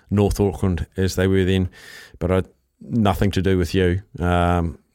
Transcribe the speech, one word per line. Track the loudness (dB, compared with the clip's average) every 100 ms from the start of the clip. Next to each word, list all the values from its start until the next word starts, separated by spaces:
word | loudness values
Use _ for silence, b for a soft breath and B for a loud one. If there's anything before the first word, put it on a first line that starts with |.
| b
North | 0 2 2
Auckland | -2 0 -2 -2 -4 -4
as | -2 0
they | 0
were | 2
then, | 2 2 0 B B B B B
but | -2
I, | 0 -2 _ _ -20
nothing | -6 0 0 2 0
to | 0
do | 0 0
with | 0
you. | 0 0 0 -6 -6
Um, | -2 2 2 0 -2 -6 _